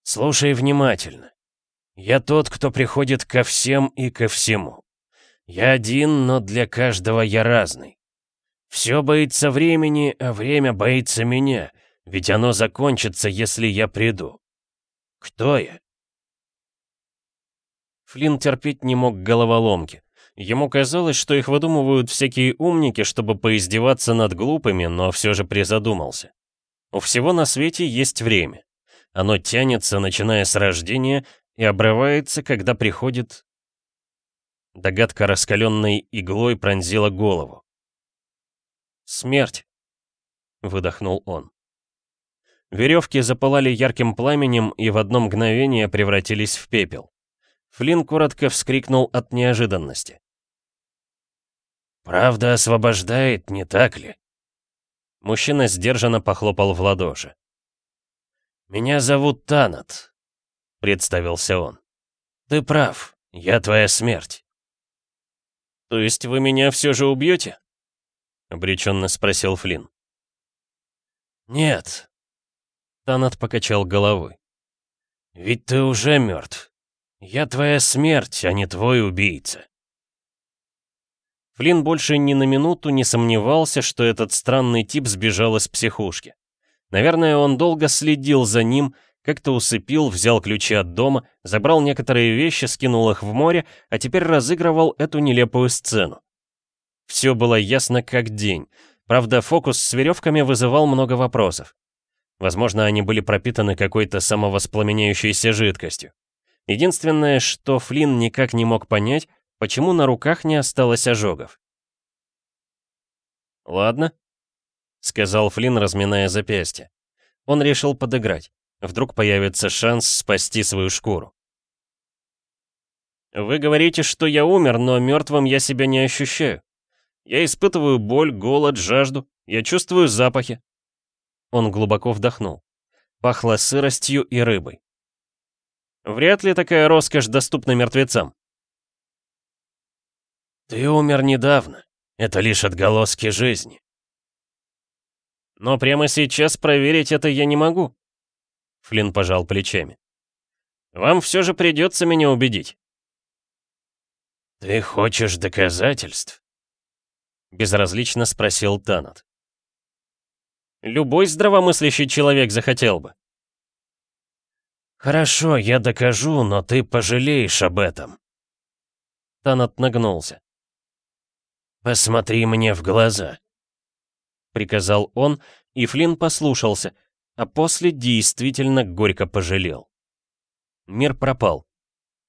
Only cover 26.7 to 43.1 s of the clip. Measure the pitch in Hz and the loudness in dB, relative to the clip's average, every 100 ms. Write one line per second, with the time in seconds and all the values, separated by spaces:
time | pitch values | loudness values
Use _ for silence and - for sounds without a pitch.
26.7 | _ _ 98 - 120 143 175 151 156 160 | _ _ -6 -2 0 2 2 2 0 -2
27.7 | - 170 117 131 - 113 104 78 - _ | -2 -4 -2 -2 -2 0 0 0 -8 _
28.7 | _ _ _ _ 95 98 101 85 117 131 | _ _ _ _ -2 0 0 0 0 2
29.7 | 117 - 101 98 - 107 107 95 104 98 | 0 0 -2 -2 -2 0 0 2 2 0
30.7 | 85 85 127 131 139 131 _ _ - 110 | 0 -4 -2 0 -2 -4 _ _ -2 0
31.7 | 98 110 110 135 147 143 - - 117 92 | 2 2 2 2 0 -2 -6 -4 -4 -2
32.7 | 85 110 - 127 123 117 - _ _ _ | 0 -2 -2 -6 -6 -8 -12 _ _ _
33.7 | _ _ _ _ _ _ _ _ _ _ | _ _ _ _ _ _ _ _ _ _
34.7 | 92 95 95 117 - 101 95 - 104 110 | -6 -4 0 0 0 0 0 0 0 0
35.7 | 107 104 104 - 110 92 101 120 110 101 | 0 0 0 -4 -10 -6 -2 -2 0 0
36.7 | 98 85 107 104 92 104 90 67 - _ | -2 0 0 0 0 0 0 -4 -14 _
37.7 | _ _ _ _ _ _ _ _ _ _ | _ _ _ _ _ _ _ _ _ _
38.7 | _ _ _ - - 127 139 120 - - | _ _ _ -14 -10 -2 0 0 -4 -18
39.7 | _ _ _ _ _ _ _ _ _ 101 | _ _ _ _ _ _ _ _ _ -8
40.7 | 95 87 - 98 95 - 82 52 _ _ | -4 -4 -4 -4 -4 -6 -12 -12 _ _
41.7 | _ _ _ _ _ _ _ _ _ - | _ _ _ _ _ _ _ _ _ -10
42.7 | 92 131 165 - | 0 2 2 2